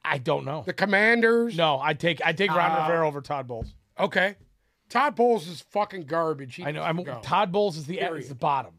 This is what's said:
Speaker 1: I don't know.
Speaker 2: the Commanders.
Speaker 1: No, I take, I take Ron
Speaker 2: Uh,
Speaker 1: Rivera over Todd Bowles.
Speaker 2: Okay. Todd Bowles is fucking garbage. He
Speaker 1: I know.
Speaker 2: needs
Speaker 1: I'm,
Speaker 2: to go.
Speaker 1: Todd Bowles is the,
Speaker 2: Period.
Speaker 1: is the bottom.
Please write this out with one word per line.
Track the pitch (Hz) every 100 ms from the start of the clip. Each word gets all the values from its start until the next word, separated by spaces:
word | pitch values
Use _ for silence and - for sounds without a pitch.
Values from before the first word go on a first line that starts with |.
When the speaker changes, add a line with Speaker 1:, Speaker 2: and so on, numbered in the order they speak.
| 156
Speaker 1:
I | 143
don't | 127 143 131
know. | 151 156
Speaker 2:
the |
Commanders. | - 196 202 220 233 226 233 233 170
Speaker 1:
No, | 160 135
I | 147
take, | 156 170 160 165
I |
take | 165 196
Ron | 160 170
Speaker 2:
Uh, | 160 160
Speaker 1:
Rivera | 170 160
over | 143
Todd | 131 147 123
Bowles. | 117 - - _ -
Speaker 2:
Okay. | 185 190 185 202 - _ _ _ _
Todd | 233 294 226
Bowles | 240 233 160
is | 156 -
fucking | 202 185 190
garbage. | 143 165 160 151 135 120
He |
Speaker 1:
I | 147
know. | 151
Speaker 2:
needs | 165
Speaker 1:
I'm, | 165
Speaker 2:
to |
go. | 160 120
Speaker 1:
Todd | 117 170 208
Bowles | 190 208 156
is | 143
the, | 185
Speaker 2:
Period. | 180 156
Speaker 1:
is | 127
the | 135
bottom. | 160 139 113